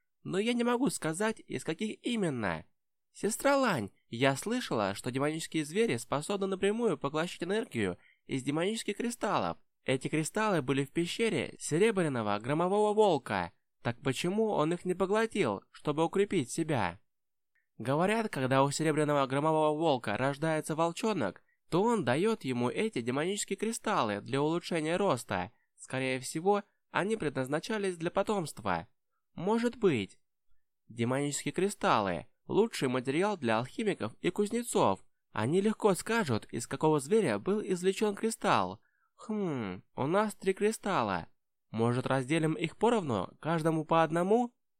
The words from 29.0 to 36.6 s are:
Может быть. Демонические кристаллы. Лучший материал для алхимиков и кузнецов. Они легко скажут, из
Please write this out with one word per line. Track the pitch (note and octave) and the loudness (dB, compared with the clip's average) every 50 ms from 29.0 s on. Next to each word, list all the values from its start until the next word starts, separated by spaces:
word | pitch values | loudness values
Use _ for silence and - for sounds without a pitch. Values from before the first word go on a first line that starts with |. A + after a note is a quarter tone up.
| _ _ _ _ _ _ _ | _ _ _ _ _ _ _
Может | - E3 G3 A3+ A#3 A#3 A#3+ A#3+ | -6 -2 -2 0 0 0 -2 -2
быть. | - G#3 F#3 C#3+ A2 G2 - - _ _ _ _ _ _ _ - - _ _ _ _ _ - | 0 2 2 2 2 0 -4 -8 _ _ _ _ _ _ _ -20 -20 _ _ _ _ _ -14
Демонические | A2+ A2+ A#2 A#2+ C3 C#3 C#3+ C#3+ C#3+ - - D3 | -6 -4 -2 0 0 0 0 -2 -4 -4 -6 -4
кристаллы. | - - F3+ G#3 - - - F#3+ C#3+ A#2 G2+ F#2+ F2 D2+ - - _ _ _ - | -2 -2 -2 -2 -2 -2 2 2 4 4 2 2 0 -2 -6 -10 _ _ _ -2
Лучший | B2+ E3 A3+ A3+ - - D3+ B2+ | 2 2 2 2 0 -2 -2 0
материал | B2 C3 B2 C3+ C3+ D#3+ F#3+ G#3+ G#3 F3 | 0 -2 -2 -2 -2 0 0 0 -2 -2
для | B2 A#2 A2 A2 | 0 0 0 0
алхимиков | B2+ - - - A3+ G#3 D#3+ - G#2 G#2+ - - | 0 -2 -6 -4 -2 -2 -2 -2 -4 -6 -6 -4
и | - E3+ | -4 -2
кузнецов. | - - G#3 G#3 A3+ A#3+ A#3+ - - - C#3+ G#2+ F#2+ - - - _ _ _ _ - | 0 0 -2 -2 -2 -4 -4 -2 0 2 4 4 2 0 -4 -12 _ _ _ _ -4
Они | G#2+ G#2+ B2+ D#3+ G3 | -2 0 2 2 2
легко | G3 A3 G#3+ - - G#3 F3+ | 2 2 0 2 2 2 2
скажут, | - - - A3+ A#3 G3+ C3+ A2+ G#2 - - - | 2 0 -2 0 0 2 2 0 -2 -2 -4 -8
из | A#2+ | -8